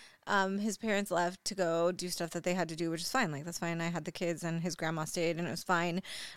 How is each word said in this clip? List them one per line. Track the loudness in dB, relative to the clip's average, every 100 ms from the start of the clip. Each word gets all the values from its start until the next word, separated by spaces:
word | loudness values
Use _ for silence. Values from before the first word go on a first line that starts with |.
| -20 -12 0
um, | 2 2 0
his | -2 -2
parents | 0 0 2
left | 2 2 -2
to | -4
go | 0 2 4 2
do | 2 -4
stuff | -4 -4
that | -2
they | 0
had | 2 0
to | 0
do, | -2
which | -2
is | 0
fine. | 2 2
Like, | 0
that's | -6 -4
fine. | -2 0
I | 0
had | -2
the | -4
kids, | -2 -2 0
and | 0 0
his | -2
grandma | -2 -2 0
stayed, | -2 0 0 0
and | -2
it |
was | -2
fine. | 2 2 4 0 -4 -10 -12